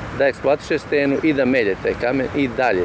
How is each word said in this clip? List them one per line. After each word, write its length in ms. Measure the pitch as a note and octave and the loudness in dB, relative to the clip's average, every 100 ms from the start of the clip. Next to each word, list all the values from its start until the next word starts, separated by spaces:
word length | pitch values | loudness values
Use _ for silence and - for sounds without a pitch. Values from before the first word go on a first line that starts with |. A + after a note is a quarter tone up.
| - - | -8 -2
da 80 | C3+ | 0
eksploatiše 520 | - C#3 D3 - D#3 | 0 0 0 0 -4
stenu 380 | - D3 C#3 C3+ | 0 0 2 2
i 100 | D#3+ | 2
da 120 | C#3 | 2
melje 320 | B2+ C3 G#2 F#2 | 2 2 2 0
taj 120 | G#2 F#2 | -2 -2
kamen, 260 | A#2+ C3+ B2+ - | 0 0 -2 -2
i 120 | C3+ | -2
dalje 360 | A#2 B2+ F#2 | 0 0 0